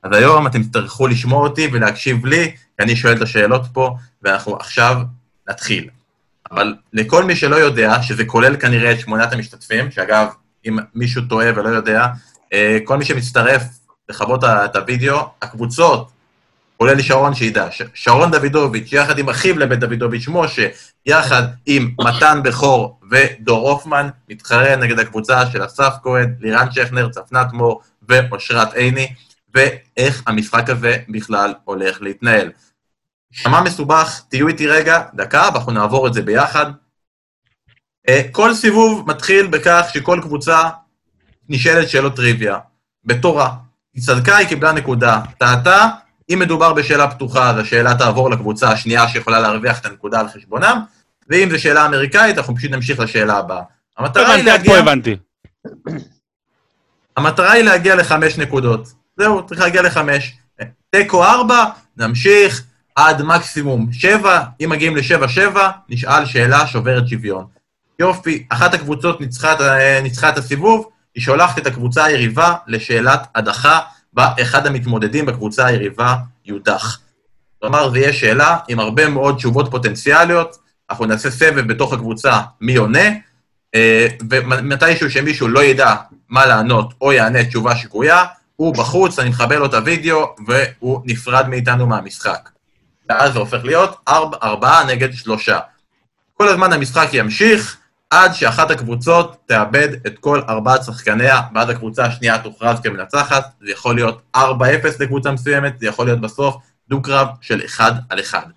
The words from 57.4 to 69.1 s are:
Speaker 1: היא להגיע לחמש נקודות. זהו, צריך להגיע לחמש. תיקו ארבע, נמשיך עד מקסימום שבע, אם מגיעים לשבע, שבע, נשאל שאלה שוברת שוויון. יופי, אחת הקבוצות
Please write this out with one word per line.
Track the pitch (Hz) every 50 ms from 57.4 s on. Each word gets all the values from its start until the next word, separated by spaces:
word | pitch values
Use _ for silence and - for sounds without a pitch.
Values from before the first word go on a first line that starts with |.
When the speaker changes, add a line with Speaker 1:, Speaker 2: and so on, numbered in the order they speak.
| 180 190
Speaker 1:
היא | 220 233 226
להגיע | 214 185 175 170 190 190
לחמש | 185 170 - 160 156 160 156 -
נקודות. | 156 143 127 143 135 123 123 113 107 110 - _ _ _ _ _
זהו, | - 202 214 208 190 175
צריך | - 170 165
להגיע | 185 175 175 185
לחמש. | 180 175 - 165 147 147 143 135 131 - - _ _ _ _ - 120 - _ _ _ _
תיקו | - 202 202 202 - 180 170
ארבע, | 202 240 247 240 220 247 240 226 123 - - _ _ _
נמשיך | - 117 113 120 120 - 196 202 208 202 185 - - - _ _ _ _ _ _
עד | 139 151 156 160 139
מקסימום | 143 160 165 165 - - - 156 143 143 131 117 113 120
שבע, | 120 - - 185 208 214 190 196 180 165 147 - - _
אם | 151 160
מגיעים | 156 147 156 160 156
לשבע, | 147 131 131 175 151 139
שבע, | 123 123 180 196 202 190 202 196 190 190 - _ -
נשאל | 120 120 123 - 139 156 151
שאלה | 127 127 123 120 123 135 147 156
שוברת | - - 117 107 127 127 123 123
שוויון. | 120 120 107 107 104 95 95 95 - _ _ _ _ _ _ _ _ _ -
יופי, | 170 185 180 180 - 170 156 131 - _
אחת | - - 180 180 180
הקבוצות | 165 147 143 151 - - 175